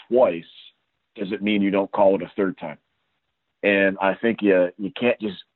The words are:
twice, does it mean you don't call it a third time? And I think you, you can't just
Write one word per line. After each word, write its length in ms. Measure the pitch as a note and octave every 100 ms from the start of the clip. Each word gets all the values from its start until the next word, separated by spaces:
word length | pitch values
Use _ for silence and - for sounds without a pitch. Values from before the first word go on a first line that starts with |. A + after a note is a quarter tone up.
| -
twice, 360 | A#2+ A2+ E2+ - - - _ _ _ _ -
does 160 | F#2+
it 100 | G2+
mean 200 | G#2 G#2
you 100 | G2
don't 200 | G2 G2
call 240 | - G2 F#2+
it 60 |
a 100 | E2+ -
third 220 | F#2+ -
time? 200 | E2 D#2 _ _ _ _ _ _ _ _
And 340 | G2+ G2 G2 F#2+
I 120 | F#2+ F#2+
think 260 | A#2 G#2+
you, 280 | G2+ F#2 F2+ -
you 140 | G2 -
can't 200 | A#2+ A2
just 240 | G#2 F2+ -